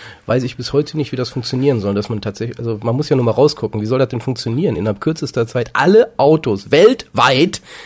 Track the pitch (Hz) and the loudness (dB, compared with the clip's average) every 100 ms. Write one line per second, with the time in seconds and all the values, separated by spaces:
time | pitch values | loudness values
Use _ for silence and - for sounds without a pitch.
0 | - - - 123 143 - 120 139 151 156 | -20 -14 -2 -2 -2 -6 -2 -2 -2 -4
1 | 139 127 123 131 - 127 139 120 101 101 | -6 -6 -6 -6 -6 0 0 0 0 -2
2 | 104 110 104 98 117 - 117 107 117 123 | -2 -6 -6 -6 -8 -6 -6 -4 -2 -2
3 | 147 135 117 113 143 - 107 110 107 127 | 0 2 2 4 2 2 -6 -4 -2 0
4 | 127 123 135 120 120 120 175 92 104 101 | -2 -4 -6 -6 -4 -2 -2 -2 -4 -2
5 | - 160 - - 113 123 120 - 151 208 | -4 -4 -6 -4 -4 -4 -4 0 4 4
6 | - - 135 160 143 101 - 143 214 269 | 4 2 4 4 2 -4 2 6 6 4
7 | - - 123 131 175 - - - | -4 0 2 4 2 0 -12 -20